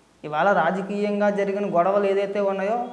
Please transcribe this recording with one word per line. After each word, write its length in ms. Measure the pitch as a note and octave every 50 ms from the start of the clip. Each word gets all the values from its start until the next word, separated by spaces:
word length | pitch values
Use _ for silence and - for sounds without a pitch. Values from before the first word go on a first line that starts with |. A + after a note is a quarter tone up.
| _ _ _ _ -
ఇవాళ 280 | D3+ D3+ D3+ F3 G3+
రాజకీయంగా 760 | G3 F3 D#3+ E3+ F#3 G3 F#3+ G3+ G#3 G3+ G#3 G#3 G#3 G3+ G#3 G#3
జరిగిన 440 | G3 G3 G3 G3 G3 G#3 G#3 F#3+ E3
గొడవలు 300 | E3+ F3 F#3+ G3+ G#3 G3+
ఏదైతే 360 | G3 F#3+ G3 G3+ F#3+ G3+ G#3
ఉన్నాయో, 480 | G3+ G3 G3 F#3+ G3 G3+ A3+ A#3+ B3 B3